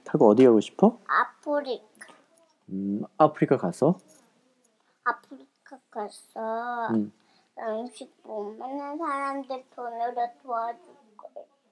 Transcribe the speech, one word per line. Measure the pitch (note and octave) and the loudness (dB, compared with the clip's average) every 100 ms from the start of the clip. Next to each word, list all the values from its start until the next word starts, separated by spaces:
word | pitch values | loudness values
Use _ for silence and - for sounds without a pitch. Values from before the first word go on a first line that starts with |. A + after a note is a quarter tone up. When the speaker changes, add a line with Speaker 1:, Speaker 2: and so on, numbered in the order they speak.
Speaker 1:
타고 | - D#3 A2+ | -6 4 6
어디 | A2 | 8
가고 | C3 A2 | 8 8
싶어? | - - G#3 - - | 2 4 4 4 -2
Speaker 2:
아프리카. | F3+ A#3 _ D4+ D4 C4 A3+ _ _ - - _ _ _ _ - | -2 -2 _ -4 -4 -4 -10 _ _ -20 -20 _ _ _ _ -12
Speaker 1:
음, | F#2+ G2 G#2 - - | -8 -4 -6 -6 2
아프리카 | D#3 - D#3 C3 | 2 4 0 2
가서? | F2+ - C#3+ F#3 _ - _ _ _ _ _ _ _ _ | 0 2 2 2 _ -20 _ _ _ _ _ _ _ _
Speaker 2:
아프리카 | A#3+ A#3 _ C4 C4+ _ _ C4+ _ | -6 -6 _ -20 -20 _ _ -20 _
가서 | A#3 G#3 - - - A3 A3+ A#3+ A#3+ A3+ | -12 -12 -14 -18 -10 -8 -6 -6 -6 -2
Speaker 1:
음. | A3+ G#3 _ _ _ _ - | -2 -2 _ _ _ _ -12
Speaker 2:
음식 | A3+ A3 B3 - C4 _ | -8 -8 -10 -16 -20 _
못 | A3+ A3 G#3 A3 | -14 -10 -10 -12
먹는 | B3+ C#4+ C#4+ D4+ | -12 -10 -10 -8
사람들 | D#4+ C#4 C#4 C#4 C4 C4 - | -6 -4 -4 -6 -8 -12 -12
돈으로 | - A#3+ A#3 A#3 B3 A#3+ - | -12 -12 -6 -6 -4 -6 -8
도와줄 | C4 A3+ A#3 A#3+ - - A3 G#3 | -8 -6 -6 -10 -18 -20 _ -20
거예요. | - - - _ _ | -20 -20 -20 _ _